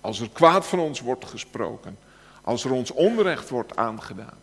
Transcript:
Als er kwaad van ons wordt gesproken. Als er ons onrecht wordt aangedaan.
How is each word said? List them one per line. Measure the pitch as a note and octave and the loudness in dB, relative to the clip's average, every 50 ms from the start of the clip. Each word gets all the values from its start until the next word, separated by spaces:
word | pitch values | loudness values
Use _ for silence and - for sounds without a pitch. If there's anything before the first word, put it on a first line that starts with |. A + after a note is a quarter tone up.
Als | - G2 A2 G2+ | -6 -6 -6 -6
er | A#2 G#2+ | -8 -8
kwaad | - - E3 E3 F3 - - | 2 8 8 8 8 6 2
van | - - F3+ | 2 -2 0
ons | E3 D#3 C#3+ - | 0 -2 -4 -6
wordt | B2 A#2+ B2+ - - | -4 -4 -4 -4 -6
gesproken. | - - A2+ - - - - A2 D#2+ - - - F2+ F#2+ - _ - - - - - - - | -16 -14 -14 -14 -12 -6 -6 -6 -6 -6 -10 -14 -16 -16 -16 _ -20 -20 -20 -20 -20 -20 -12
Als | _ - A#2+ A#2 - | _ -2 -2 -2 0
er | B2+ | 0
ons | C3 B2+ B2 - | 0 0 -2 -2
onrecht | - - E3 G#3 A#3 A3 G3+ F#3 D#3 A#2 - - | 0 2 4 4 4 2 0 0 0 -4 -6 -6
wordt | C3 A#2+ A#2 - - | -6 -6 -6 -4 -2
aangedaan. | - A2+ A#2 A2 A2 - - A2 F#2 A2+ A#2 - - | -2 -2 -2 -2 -8 -12 -14 -14 -14 -14 -16 -20 -20